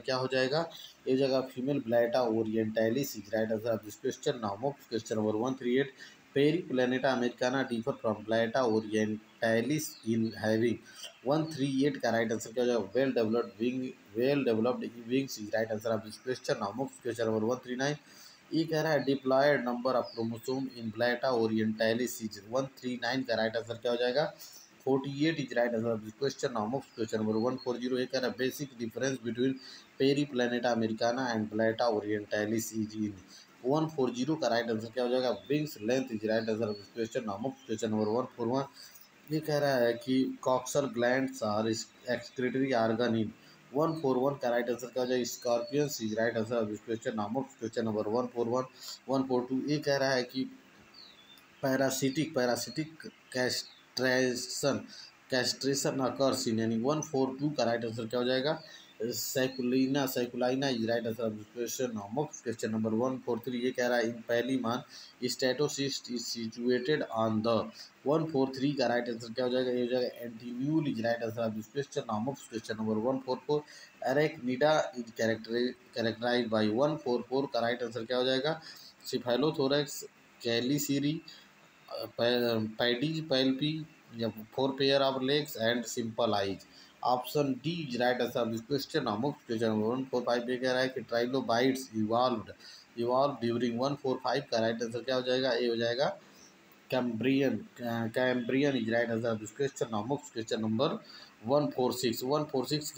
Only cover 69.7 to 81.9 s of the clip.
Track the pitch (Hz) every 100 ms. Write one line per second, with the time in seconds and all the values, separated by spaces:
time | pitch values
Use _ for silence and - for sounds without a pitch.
69.7 | 123 120 127 123 - 120 113 120 120 143
70.7 | 160 143 110 117 117 117 113 113 107 -
71.7 | 143 135 143 123 107 127 135 - 113 -
72.7 | 107 110 107 120 135 131 127 - 147 -
73.7 | - - - 120 139 156 139 123 127 147
74.7 | 156 - 123 113 - 113 113 110 117 123
75.7 | - - 123 113 110 120 123 110 110 107
76.7 | 110 147 156 127 120 120 131 135 120 117
77.7 | 123 120 117 113 127 127 131 147 160 -
78.7 | - - - - 127 123 120 156 151 135
79.7 | 143 143 - - - - - 120 117 123
80.7 | 143 - 143 147 165 - - - - -
81.7 | - -